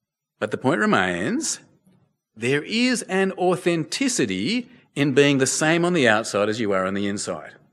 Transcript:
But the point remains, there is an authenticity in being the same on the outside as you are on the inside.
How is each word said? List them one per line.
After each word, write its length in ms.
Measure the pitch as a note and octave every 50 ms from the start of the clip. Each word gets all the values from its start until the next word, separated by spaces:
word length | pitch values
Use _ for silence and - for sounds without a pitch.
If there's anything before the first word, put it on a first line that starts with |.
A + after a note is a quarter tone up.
| _ _ _ _ _ _ _ -
But 120 | - -
the 80 | - -
point 200 | - D3 D#3+ -
remains, 800 | G#3+ G#3+ F3+ G#2+ F#2 F#2 F2 F2 F#2+ D3 A3 D#4 D#4+ - - - - _ _ _ _ _ _ _ _ _ _ _ _ _ _
there 280 | A2 A2+ B2 C#3 D3 D#3+
is 380 | - G3+ A3+ B3 B3+ B3+ - -
an 280 | - F#3+ F#3+ F#3+ F#3+
authenticity 1400 | F3+ - F#3 F3+ F3+ F3 - F3+ E3+ E3 D3+ - - - C4+ C4 B3 - C#3 G2+ F#2+ F#2 G2+ D#3 A3 B3 A#3 - - - _ _ -
in 200 | D3 C#3+ D3+ B2+
being 260 | C#3 C#3+ C#3+ C#3+ C3
the 80 | C3+
same 380 | B2+ - - D#3 D#3 E3 E3+ E3+
on 80 | F3 F3+
the 140 | E3 B2+
outside 420 | A#2 G#2+ G#2+ A2+ - - G2+ G2+ G#2+
as 100 | G#2+ A#2+
you 120 | A2+ G2 G2
are 120 | F#2+ F#2
on 80 | F#2+ G2
the 140 | G2+ G2+
inside. 460 | G2+ G2+ G2 - - F2+ D#2 D#2 - - - _ _